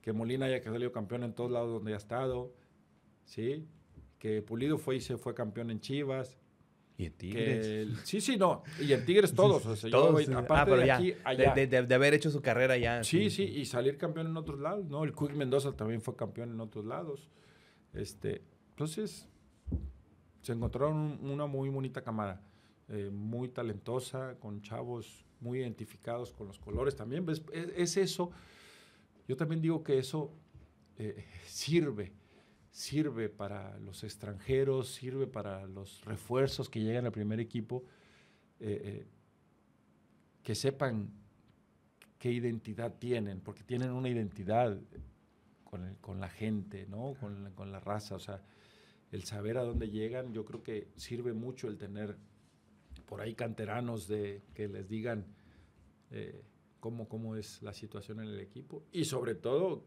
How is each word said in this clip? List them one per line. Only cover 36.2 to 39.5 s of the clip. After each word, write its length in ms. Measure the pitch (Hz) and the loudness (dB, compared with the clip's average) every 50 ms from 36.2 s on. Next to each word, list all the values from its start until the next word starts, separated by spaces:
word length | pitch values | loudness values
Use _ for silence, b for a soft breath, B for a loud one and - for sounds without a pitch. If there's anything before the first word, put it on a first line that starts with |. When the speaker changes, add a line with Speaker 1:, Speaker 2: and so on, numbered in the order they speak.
| - - 123 127 135 135 135 - 123 - | -6 -2 2 2 4 2 2 -4 -6 -6
Speaker 1:
que 120 | - 117 | -4 -2
llegan 260 | 110 110 117 123 120 | 0 0 0 0 -2
al 60 | 117 | -2
primer 280 | 107 110 107 104 107 113 | -2 -2 -2 -2 -2 -2
equipo, 440 | 117 113 - 120 107 110 123 127 127 b b b b b b b b b b b b b _ _ | -4 -4 -4 -6 -4 -4 -6 -8 -8 b b b b b b b b b b b b b _ _
eh, 220 | 113 107 104 - - | -6 -6 -4 -4 -6
eh, 220 | 101 101 104 - - _ _ _ _ _ _ _ _ | -8 -10 -10 -12 -16 _ _ _ _ _ _ _ _